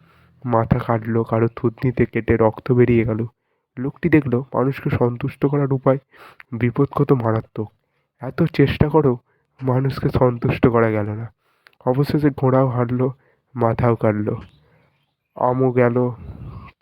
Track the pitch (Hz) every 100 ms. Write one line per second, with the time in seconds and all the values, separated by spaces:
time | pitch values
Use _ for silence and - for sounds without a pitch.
0 | _ _ _ _ 123 113 113 120 - 117
1 | 110 113 113 113 113 - 120 113 127 120
2 | 123 117 110 113 110 - - 123 123 117
3 | 110 110 117 _ _ _ _ - 131 -
4 | 175 156 139 120 135 - 131 135 147 -
5 | 120 120 135 - 143 143 139 135 135 135
6 | - - - - - 117 120 107 139 -
7 | 143 135 113 110 - - 104 _ _ _
8 | _ _ 127 - 165 - 139 - 151 156
9 | 143 123 _ _ _ - 131 127 135 -
10 | 147 - 127 120 135 - 139 117 113 107
11 | 104 104 117 - _ _ _ _ - 127
12 | 147 151 147 139 131 131 135 123 120 123
13 | 127 127 _ _ _ 123 117 113 123 113
14 | 110 104 104 - - _ _ _ _ _
15 | _ _ _ - 123 127 131 123 123 120
16 | 123 120 - - - - - -